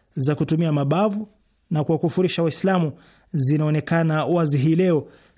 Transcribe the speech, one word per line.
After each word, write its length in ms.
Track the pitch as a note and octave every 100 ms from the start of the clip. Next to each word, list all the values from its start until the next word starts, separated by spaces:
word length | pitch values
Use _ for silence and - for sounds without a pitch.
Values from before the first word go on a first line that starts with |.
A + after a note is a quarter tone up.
| _ -
za 200 | C3+ D3
kutumia 360 | D#3 D#3+ E3
mabavu 560 | D3 C#3 D#3+ G#3+ G#3 G#3+ _ _ _ -
na 120 | D#3
kuwakufurisha 600 | D3 D#3+ E3+ - F#3 -
Waislamu 480 | E3 - F#3 F#3 D#3+ - - _ _
zinaonekana 920 | D#3+ C3 D3+ D3+ D3+ D3 E3 E3 D#3 C3+
wazi 320 | E3+ D#3+ C#3
hii 180 | C#3+ D#3+
leo 320 | F#3 D#3+ - - _